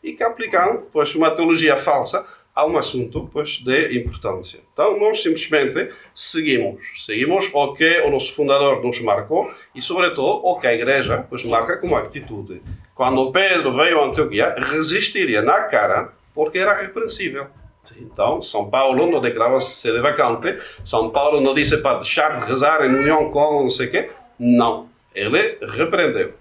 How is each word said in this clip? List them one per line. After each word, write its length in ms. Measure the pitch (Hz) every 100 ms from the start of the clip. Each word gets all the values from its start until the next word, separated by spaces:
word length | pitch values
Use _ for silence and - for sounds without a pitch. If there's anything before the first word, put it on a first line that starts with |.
e 100 | -
que 100 | 156
aplicam, 600 | 226 233 220 180 185 226 -
pois, 240 | 151 147
uma 160 | 156 160
teologia 440 | 160 165 160 160 139
falsa 480 | - 143 120 - - - _
a 120 | - 156
um 100 | 165
assunto, 540 | - 131 117 120 117
pois, 260 | 147 147 -
de 400 | 123 135 156 123
importância. 600 | 113 - 107 92 - - _
Então, 260 | - 196 202
nós 240 | 208 214
simplesmente 680 | 170 160 - 151 131 135 - - -
seguimos. 920 | - - 160 156 123 101 101 - -
Seguimos 460 | - 110 139 190 196
o 200 | 143 139
que 280 | 139 160 170
o 100 | 147
nosso 240 | 135 -
fundador 480 | - 143 139 139 131
nos 160 | 123 120
marcou 500 | 113 101 101 160 - - -
e, 60 | 135
sobretudo, 600 | - 180 175 - 143 208
o 140 | 180 180
que 80 | 127
a 80 |
Igreja, 520 | 117 120 139 117 123 -
pois, 160 | -
marca 340 | 117 113 113 175
como 180 | 170 135
atitude. 680 | - 143 - 107 - 90 - - -
Quando 380 | - 127 131 131
Pedro 420 | 165 196 175 139
veio 260 | 127 170 160
a 40 |
Antioquia, 500 | 139 156 147 101 151 -
resistiria 840 | 135 151 156 190 208 208 160 107
na 220 | 117 196
cara 500 | 214 120 98 95 - _ _
porque 240 | - 156 180
era 160 | 196
repreensível. 720 | 202 190 226 226 - 180 135 135 - - _
Sim, 200 | - - -
então, 300 | - 110 151
São 260 | - 107 98
Paulo 420 | 127 135 131 170
não 80 | 156
declarava 400 | 120 113 120 131
sede 420 | 127 - 120 117
vacante, 580 | 139 147 127 117 175 190 - -
São 240 | - 113 110
Paulo 320 | 139 143 147
não 140 | 135
disse 240 | 139 143 151
para 220 | 139 120
deixar 380 | - - 151 123
de 80 | -
rezar 380 | 131 147 156
em 100 | 135
união 360 | 135 143 156 147
com 320 | 143 151 147
não 80 | 131
sei 160 | - 123
quê. 240 | 190 233 - - _
Não, 520 | 120 120 120 110 - _ _
ele 420 | 98 101 156 220 -
repreendeu 720 | - 107 - - 147 110 - -